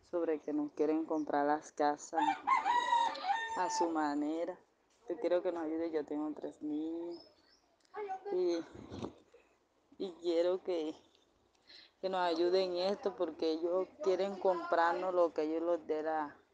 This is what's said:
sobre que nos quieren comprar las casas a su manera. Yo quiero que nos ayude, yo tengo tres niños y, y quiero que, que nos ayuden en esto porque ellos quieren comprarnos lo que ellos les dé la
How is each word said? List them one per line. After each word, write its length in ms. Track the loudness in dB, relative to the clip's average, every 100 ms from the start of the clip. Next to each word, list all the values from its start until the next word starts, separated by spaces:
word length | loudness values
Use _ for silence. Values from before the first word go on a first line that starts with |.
| _
sobre 300 | -2 0 0
que 120 | 0
nos 200 | -2 -2
quieren 320 | 0 2 2 0
comprar 400 | -2 0 0 2
las 240 | 0 -4
casas 500 | 0 0 0 -4 0 0 0 2 2 4 2 4 2 2 -2 -2 -2 -2 -2
a 140 | -2
su 180 | 0 0
manera. 720 | 2 0 0 -2 -2 -4 -6 _ _ _ _ -8
Yo 80 | -4
quiero 240 | 2 2
que 80 | 0
nos 100 | -2
ayude, 300 | -2 -2 -2
yo 120 | -2
tengo 280 | -2 -4 -4
tres 260 | -6 -10 -8
niños 600 | -4 -4 -4 -6 -8 -10 -16 _ _ _ _ _ _ -10 -8 -8 -4
y, 260 | 0 0 0 -4 -14 -12 -10 -10 -12 _ -20 _ _ _ _ _ -10
y 160 | -10 -6
quiero 380 | -2 2 2 0
que, 280 | -2 -2 -2 -6 _ _ _ _ _ _ _ -20 -20 _
que 80 | -4
nos 100 | 0
ayuden 540 | 2 4 4 4 2
en 200 | 0 0
esto 220 | 0 -4
porque 380 | -2 -4 0 0
ellos 340 | 0 0 0 -2 -2
quieren 340 | 0 2 0 2
comprarnos 760 | 2 2 2 4 4 2 0
lo 180 | 4 4
que 100 | 4
ellos 200 | 0 0
les 240 | 0 0 0
dé 160 | -2
la 340 | 0 -2 -4 -8 _